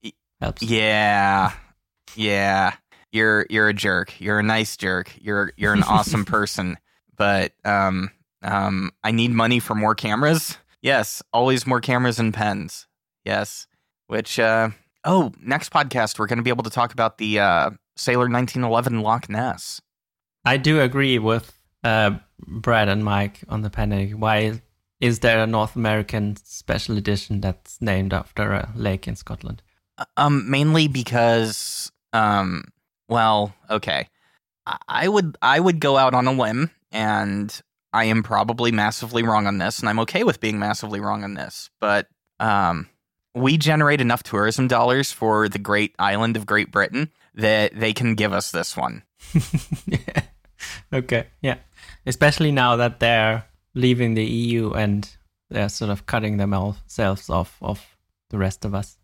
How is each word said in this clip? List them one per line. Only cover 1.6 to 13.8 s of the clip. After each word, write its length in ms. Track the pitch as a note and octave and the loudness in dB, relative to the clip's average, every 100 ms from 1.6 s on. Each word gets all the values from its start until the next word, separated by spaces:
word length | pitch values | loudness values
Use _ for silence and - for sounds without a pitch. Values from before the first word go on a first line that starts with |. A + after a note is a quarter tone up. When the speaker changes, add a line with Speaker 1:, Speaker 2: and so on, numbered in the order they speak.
| - _ _ _ - - | -20 _ _ _ -20 -6
Speaker 1:
Yeah. 580 | G#2+ G2+ G2 G2 F#2+ - _ _ _ | -2 0 2 2 0 -2 _ _ _
You're, 340 | A2 A2 G#2+ - | 0 2 2 0
you're 200 | A2 G#2+ | 2 2
a 40 | |
jerk. 460 | G2+ G#2 F2+ F#2+ - | 2 0 0 -2 -8
You're 200 | G2 G#2 | -4 0
a 40 | |
nice 320 | G#2 A2 A2 - | 2 0 -2 -4
jerk. 340 | G2 F#2 F2+ - | -4 -4 -6 -12
You're, 340 | - G#2 G2+ - | -6 -4 -4 -2
you're 160 | G#2 | 0
an 100 | G#2 | 2
awesome 420 | - G#2+ G#2 A2 G2 | 2 2 2 -2 -2
Speaker 2:
<laughs> 100 | A2 | -2
Speaker 1:
person. 400 | G#2 - F2+ E2+ _ _ _ _ | -2 -4 -6 -8 _ _ _ _
But, 380 | G2+ G2 F2+ _ | 0 2 -2 _
um, 480 | G#2 G2+ G2 F#2 F#2+ _ _ _ | -2 0 2 -2 -6 _ _ _
um, 500 | G2+ G2+ G2 G2 F#2+ _ A2 | -4 -2 -2 -2 -6 _ -2
I 60 | |
need 200 | A2+ A#2 | 0 0
money 280 | A#2 A2+ B2 | 2 2 2
for 140 | - | 0
more 220 | G#2+ G#2+ A2 | -2 0 0
cameras. 640 | A2+ G#2+ D3 D#3+ - - _ _ | -2 0 2 2 -2 -12 _ _
Yes, 420 | B2 C3+ G#2 - - | 0 0 0 -6 -4
always 340 | A#2 B2+ C3 C3 | 0 2 2 2
more 140 | B2 | -2
cameras 400 | A#2 B2 B2+ A2+ | 2 2 2 0
and 140 | A2+ | -2
pens. 540 | G2 G#2+ G2+ D#2 - - _ _ _ | 0 -2 -2 -8 -14 -20 _ _ _
Yes. 440 | - G2+ G#2 - - _ | -4 -4 -4 -10 -20 _